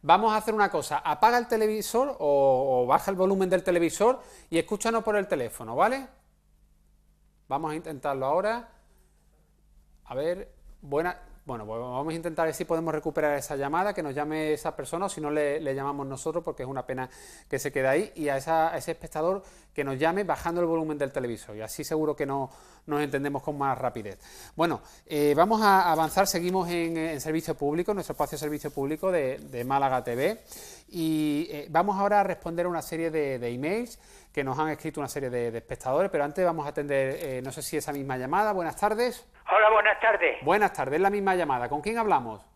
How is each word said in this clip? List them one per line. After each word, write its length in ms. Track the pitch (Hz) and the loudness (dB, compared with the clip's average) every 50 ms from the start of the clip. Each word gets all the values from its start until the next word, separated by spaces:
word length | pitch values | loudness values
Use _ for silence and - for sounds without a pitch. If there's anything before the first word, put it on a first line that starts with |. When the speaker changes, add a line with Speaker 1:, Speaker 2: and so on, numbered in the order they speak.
Speaker 1:
Vamos 300 | - 147 165 185 214 220 | 6 6 4 6 6 4
a 60 | 214 214 | 2 2
hacer 160 | 208 - 214 | 0 0 2
una 160 | 214 208 190 | 2 2 2
cosa, 280 | - 165 139 - 151 147 | 2 -2 -4 -2 -4 -4
apaga 380 | - 170 151 - - 220 240 240 | -2 -2 0 4 4 4 6 4
el 100 | 240 240 | 2 0
televisor 680 | 240 220 220 214 214 214 196 - - 226 262 285 262 - | 0 2 2 2 0 -2 -4 -2 0 0 0 0 -2 -2
o, 640 | 160 147 143 139 139 135 131 131 131 139 131 123 123 | 0 2 4 6 6 6 4 4 4 2 2 2 4
o 20 | |
baja 260 | 123 139 160 - - | 4 4 2 4 0
el 60 | 196 180 | 0 2
volumen 320 | 185 190 196 190 190 185 | 2 2 2 2 2 2
del 140 | 175 180 175 | 2 0 2
televisor 580 | - 180 175 170 165 156 - 202 233 262 269 - - - - - _ | 2 2 2 2 0 0 2 2 2 2 2 -4 -18 -20 -20 -16 _
y 80 | - 165 | -2 -2
escúchanos 460 | 165 - 214 202 - 226 226 226 208 | 0 0 -4 -4 -2 0 -2 0 0
por 140 | 220 208 208 | 0 0 0
el 100 | 196 196 | 0 0
teléfono, 480 | 190 151 123 113 - - 123 110 113 | -2 -2 -2 -4 -6 -10 -10 -8 0
¿vale? 320 | 135 175 220 254 269 269 247 - _ _ _ _ _ _ _ _ _ _ _ _ _ _ _ _ _ _ _ _ _ _ _ _ _ _ _ | 2 2 2 2 -2 -6 -12 -18 _ _ _ _ _ _ _ _ _ _ _ _ _ _ _ _ _ _ _ _ _ _ _ _ _ _ _
Vamos 220 | 131 143 160 156 | -6 -4 -4 -4
a 40 | 151 | -6
intentarlo 500 | 160 165 165 156 135 - 147 139 135 131 | -6 -8 -10 -12 -6 -4 -4 -2 -2 0
ahora. 440 | 131 147 175 190 208 226 240 233 - - _ _ _ _ _ _ _ _ _ _ _ _ _ _ _ _ _ _ _ _ - _ _ _ _ _ | 2 2 2 2 0 -2 -4 -6 -12 -20 _ _ _ _ _ _ _ _ _ _ _ _ _ _ _ _ _ _ _ _ -20 _ _ _ _ _
A 100 | - 127 | -8 -6
ver, 340 | 127 147 165 175 185 202 - - - - - - - | -4 -2 -2 -2 -4 -6 -16 -18 -20 -20 -20 -20 -20
buena, 380 | - 143 139 143 165 180 175 - - - - - _ | -10 -2 0 0 0 0 -2 -6 -12 -20 -20 -20 _
bueno, 200 | - 131 113 107 | -10 -10 -8 -8
pues 140 | 104 110 113 | -8 -6 -6
vamos 320 | 120 127 123 127 143 160 160 | -6 -6 -4 -4 -4 -4 -4
a 20 | |
intentar 300 | 165 165 175 160 151 165 | -4 -6 -6 -2 0 -2
ver 100 | 160 151 | -2 0
si 80 | - 180 | -4 -4
podemos 300 | - 170 165 165 165 156 | -2 -2 -2 0 -2 -2
recuperar 440 | 156 151 165 147 - 156 151 143 143 | -2 -4 -4 -2 0 2 2 2 0
esa 200 | 139 - 147 139 | -2 -6 -4 -4
llamada, 360 | 139 139 151 170 190 208 196 | -4 -2 0 0 0 0 -2
que 80 | 202 | -4
nos 140 | 170 151 135 | -6 -6 -4
llame 380 | 143 147 151 156 156 156 156 151 | -4 -4 -4 -2 -2 0 0 0
esa 220 | 147 - 165 - | 0 -2 -6 -6
persona, 320 | - 143 131 - 170 190 190 | -6 -8 -6 -4 -4 -4 -4
o 20 | |
si 100 | - - | -4 -4
no 100 | 156 147 | -4 -2
le, 280 | 151 151 151 143 143 156 | 0 2 2 2 0 -2
le 160 | 160 143 135 | -2 -2 -4
llamamos 320 | 135 135 143 143 143 139 135 | -2 -2 -4 -4 -4 -6 -8
nosotros, 360 | 135 131 - 160 156 175 170 | -8 -6 -6 -4 -4 -2 -4
porque 200 | - 147 - 135 | -4 -8 -8 -8
es 60 | 127 | -8
una 160 | 135 135 127 | -6 -8 -6
pena 240 | - 135 131 127 127 - - - - - - - - | -6 -6 -6 -6 -8 -10 -18 -20 -20 -20 -20 -10 -4
que 100 | - 135 | -4 -2
se 120 | 139 147 | -2 -2
quede 160 | 127 139 131 131 | -2 2 2 4
ahí, 240 | 135 160 208 208 - | 4 4 2 0 -4
y 140 | - 156 147 | -4 -2 -2
a 80 | 139 135 | -2 -2
esa, 360 | 135 - 160 160 160 165 170 | 0 0 2 2 2 2 0
a 40 | 156 | -4
ese 140 | 127 - | -6 -6
espectador 520 | 165 - - 160 - 156 156 170 190 202 190 - - - - _ _ | -8 -8 -8 -10 -4 -2 0 0 0 -2 -4 -14 -20 -20 -20 _ _
que 100 | - 143 | -4 -4
nos 160 | 139 135 131 | -2 0 2
llame 240 | 147 160 170 196 208 | 2 2 2 2 0
bajando 380 | 175 151 - - 175 170 175 | -2 -2 -2 -2 -2 0 0
el 60 | 175 165 | 0 2
volumen 300 | 165 165 160 156 151 147 | 2 0 0 -2 -2 -2
del 140 | 143 135 | -4 -2
televisor, 440 | 135 143 127 120 117 101 - - 110 | -2 -4 -4 -4 -6 -6 -10 -14 -12
y 60 | 107 | -12
así 220 | 110 107 - - 151 | -10 -10 -10 -10 -8
seguro 320 | - 160 156 156 151 147 | -4 -2 0 0 0 0
que 100 | - 147 | -2 -2
no, 240 | 139 139 139 135 131 - - - - - - _ - | -2 -2 -2 -4 -6 -8 -18 -20 -20 -20 -20 _ -2
nos 140 | 151 147 | 0 0
entendemos 420 | 151 143 135 139 139 143 143 139 - | 0 0 0 -2 -2 -2 -4 -4 -4
con 120 | - 147 143 | -4 -4 0
más 200 | 139 139 131 117 | 0 0 0 0
rapidez. 420 | 127 123 - 120 104 104 92 - - - - - - - - | 0 -4 -4 -4 -10 -10 -12 -14 -18 -20 -20 -20 -20 -18 -2
Bueno, 260 | - 160 175 151 107 - - - - _ | 0 0 0 0 -2 -6 -14 -20 -20 _
eh, 280 | - 165 147 147 147 147 143 | -6 0 2 4 4 8 6
vamos 240 | 170 202 220 220 | 6 6 6 4
a 300 | 220 208 196 190 185 175 | 6 8 8 8 6 6
avanzar, 340 | 160 156 160 156 - - 196 | 4 4 2 2 4 2 2
seguimos 420 | 190 - 180 170 180 185 190 180 170 | 4 2 0 0 0 0 0 0 0
en, 280 | 175 170 170 165 165 165 | 0 -2 0 0 -2 -2
en 240 | 160 165 160 139 | -2 -2 -4 -6
servicio 340 | - 156 156 160 160 - - | -4 -2 -2 -2 -2 -4 -4
público, 360 | - 143 143 147 165 175 - | -2 -2 -2 0 0 0 0
en 40 | 208 196 | -2 -4
nuestro 160 | 165 - 151 | -2 -6 -2
espacio 220 | - 151 139 - | -2 -2 -2 -2
de 40 | 147 | -6
servicio 320 | 147 151 151 147 - 147 | -4 -4 -4 -4 -6 -6
público 400 | - - 135 139 156 147 - 190 | -4 -4 -2 -2 -2 -2 0 0
de, 260 | 185 170 143 127 131 - | 2 2 2 0 -2 -4
de 260 | - 143 131 120 120 | -10 -12 -8 -8 -4
Málaga 400 | 127 135 139 139 135 131 127 123 | 0 0 2 2 2 2 0 0
T 120 | - 120 | -2 -2
V, 260 | 120 135 175 220 226 - - - - - - - - - _ | 0 0 0 0 -2 -10 -20 -18 -18 -18 -18 -18 -20 -20 _
y, 580 | - 180 160 160 160 156 156 151 147 143 165 - | -8 -4 -2 -2 0 0 0 0 0 -2 -2 -4
eh, 160 | 160 147 147 - | -8 -12 -12 -2
vamos 280 | 151 160 180 202 202 190 | 0 2 2 2 2 2
ahora 240 | 196 202 208 208 | 2 4 6 4
a 20 | 196 | 4
responder 420 | 190 180 - - 165 165 170 175 | 4 0 -6 -6 -8 -2 -2 -2
una 160 | 180 175 165 | 0 -2 -4
serie 300 | - - - 160 165 165 | -6 -6 -6 -2 -2 0
de, 260 | 156 160 147 139 135 127 | 0 0 0 0 -2 -2
de 120 | 120 120 | -4 -4
emails 500 | 120 123 131 156 190 226 247 233 - - - - - - - _ _ | -4 -2 -2 -2 -2 -2 -4 -6 -10 -20 -20 -20 -20 -20 -20 _ _
que 100 | - 139 | -4 -2
nos 140 | 135 131 135 | -2 0 0
han 100 | 156 156 | 0 -2
escrito 300 | 151 143 - 160 151 - | -2 -4 -6 -8 -6 -6
una 100 | 143 131 | -8 -6
serie 200 | - 151 135 127 | -6 -4 -4 -2
de, 220 | 123 123 120 120 | -2 -2 -2 -2
de 60 | 113 117 | -4 -6
espectadores, 520 | - - 131 - - 131 131 147 190 196 | -8 -10 -12 -8 -4 0 2 2 2 2
pero 120 | - 160 143 | 0 0 -2
antes 200 | 147 156 - 185 | -2 0 0 0
vamos 200 | 175 165 160 147 | 0 0 -2 -4
a 40 | 143 | -6
atender, 480 | 147 - 147 143 143 135 135 135 135 - 175 | -4 -6 -4 0 0 0 0 0 -2 -4 -6
eh, 180 | 147 131 127 127 | -6 -6 -6 -6
no 80 | 135 | -8
sé 100 | 127 - 143 | -10 -8 -10
si 140 | - - 151 | -4 -4 -4
esa 140 | 143 - | -4 -4
misma 240 | 143 143 135 135 131 127 | -6 -6 -6 -6 -6 -6
llamada. 360 | 127 127 151 185 214 214 208 | -4 0 2 2 2 2 0
Buenas 220 | 190 175 160 - | -2 -2 -4 -4
tardes. 500 | - - 208 214 214 240 247 233 - - _ _ - - - | 0 0 0 2 2 0 0 -2 -6 -14 _ _ -20 -4 2
Speaker 2:
Hola, 200 | - 202 214 214 | 4 6 8 8
buenas 280 | 220 214 208 214 202 - | 8 8 6 4 2 4
tardes. 380 | - 220 214 190 175 156 117 - 135 | 4 2 4 4 2 2 0 0 2
Speaker 1:
Buenas 260 | 139 175 208 214 190 | 2 4 4 4 2
tardes, 300 | - - 143 131 139 160 | 2 0 -4 0 2 2
la 80 | 190 196 | 2 2
misma 260 | 202 208 196 196 185 | 2 2 2 2 2
llamada. 320 | 180 170 147 135 123 120 120 | 2 2 0 0 -2 -2 -2
¿Con 140 | 147 147 | -4 -4
quién 160 | 143 202 226 233 | -4 -4 -2 -2
hablamos? 480 | 226 214 185 143 123 117 110 101 - _ _ | 2 2 2 2 2 -2 -10 -12 -14 _ _